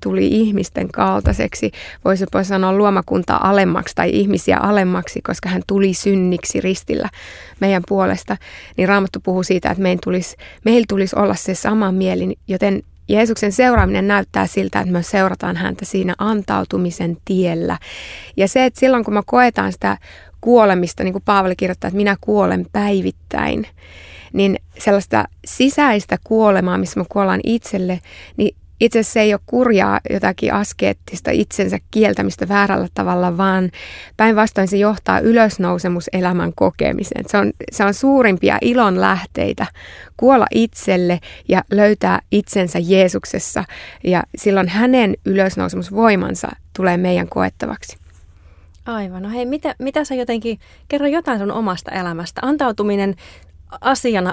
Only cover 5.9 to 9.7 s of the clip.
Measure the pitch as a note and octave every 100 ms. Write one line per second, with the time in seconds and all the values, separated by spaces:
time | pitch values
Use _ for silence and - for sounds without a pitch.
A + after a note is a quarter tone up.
5.9 | F3+ G3+ G3 F3+ F3 - - F#3 F#3+ -
6.9 | D3+ - - - - - - G3 F#3+ F3+
7.9 | G3 F#3+ F#3+ - G3+ - - - - F#3
8.9 | G3+ F#3+ - - F#3 F3+ F#3 -